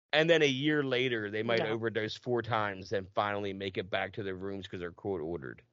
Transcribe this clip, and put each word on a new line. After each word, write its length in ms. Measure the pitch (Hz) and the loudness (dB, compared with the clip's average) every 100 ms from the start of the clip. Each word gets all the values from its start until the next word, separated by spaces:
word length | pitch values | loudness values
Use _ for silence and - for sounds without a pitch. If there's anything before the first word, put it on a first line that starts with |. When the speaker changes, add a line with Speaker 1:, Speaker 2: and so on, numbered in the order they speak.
| _ | _
Speaker 1:
And 140 | 147 160 | 4 6
then 120 | 160 | 6
a 40 | 147 | 6
year 360 | 131 147 151 | 4 2 2
later, 480 | 135 123 127 117 104 | 2 2 2 0 -2
they 120 | 107 | -2
might 220 | 117 113 | 2 2
Speaker 2:
Yeah. 20 | 110 | 2
Speaker 1:
overdose 500 | 113 113 110 110 - | 0 -2 -2 -4 -4
four 260 | - 120 | -2 -2
times 500 | 110 113 104 95 92 | 0 0 0 -4 -4
and 160 | 104 92 | -4 -2
finally 380 | - 104 101 101 | 0 0 0 -2
make 240 | 98 98 101 | -4 -4 -4
it 120 | 95 | -2
back 220 | 101 95 | -2 -2
to 80 | 95 | -4
their 140 | 98 92 | -6 -6
rooms 300 | 98 98 90 | -6 -8 -8
'cause 120 | 95 | -8
they're 120 | 87 | -8
court 300 | 85 101 92 | -6 -4 -4
ordered. 400 | 78 85 65 58 _ | -4 -6 -8 -14 _